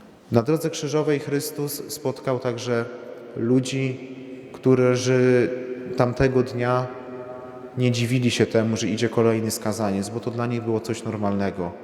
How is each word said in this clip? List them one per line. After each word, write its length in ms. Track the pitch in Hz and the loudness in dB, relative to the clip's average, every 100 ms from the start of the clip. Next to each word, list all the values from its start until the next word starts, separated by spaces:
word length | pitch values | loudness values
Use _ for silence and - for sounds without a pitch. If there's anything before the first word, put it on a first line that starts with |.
| - - - | -20 -20 0
Na 100 | 117 | 2
drodze 280 | 117 156 160 | 4 2 0
krzyżowej 480 | - 147 151 147 139 | -4 -2 0 2 0
Chrystus 760 | 139 143 143 - 143 - - | 0 -4 -4 -6 -6 -6 -10
spotkał 460 | - 135 127 139 123 | -6 -6 -4 -2 -2
także 460 | 127 117 113 117 117 - - - - 117 | -2 -4 -2 -2 -2 -8 -14 -16 -12 -4
ludzi, 800 | 117 131 127 135 131 127 - - - - - | 2 2 2 -2 -2 -4 -10 -14 -14 -16 -16
którzy 1000 | - 131 131 127 127 120 127 127 123 110 - - - - - | 0 4 6 6 4 4 4 6 6 4 0 -6 -8 -4 0
tamtego 460 | 123 120 135 127 | 0 4 4 4
dnia 440 | 120 117 120 123 127 - - - - - - - - 127 | 2 0 0 0 0 -8 -12 -12 -12 -12 -14 -14 -10 0
nie 120 | 123 | 2
dziwili 400 | 117 117 127 123 | 2 2 2 2
się 160 | - 107 | 4 4
temu, 300 | 113 110 107 | 4 2 0
że 100 | 110 | 0
idzie 220 | 107 113 | 0 2
kolejny 420 | - 113 113 110 | 4 4 4 0
skazaniec, 580 | - 110 107 104 98 101 | -4 -4 -2 -2 -2 -4
bo 120 | 113 | -6
to 100 | 123 | -6
dla 160 | 117 120 | -4 -2
nich 160 | 117 | -2
było 180 | 113 110 | -2 -2
coś 240 | 117 110 | -2 -6
normalnego. 680 | 110 104 101 101 98 90 87 - | -6 -2 -2 0 -2 -2 -6 -8